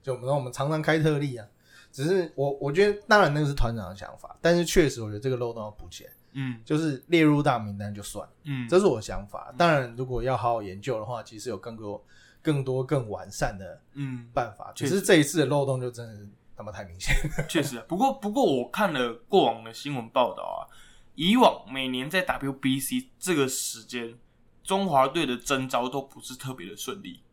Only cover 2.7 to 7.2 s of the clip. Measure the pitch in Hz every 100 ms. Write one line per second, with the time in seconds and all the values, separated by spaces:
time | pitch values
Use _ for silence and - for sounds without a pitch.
2.7 | 151 208 202 - 214 165 147 147 143 117
3.7 | 113 90 98 - - - - 165 175 165
4.7 | 190 151 120 110 104 131 123 120 113 107
5.7 | - 87 - - _ _ 139 131 117 113
6.7 | 151 160 131 - 170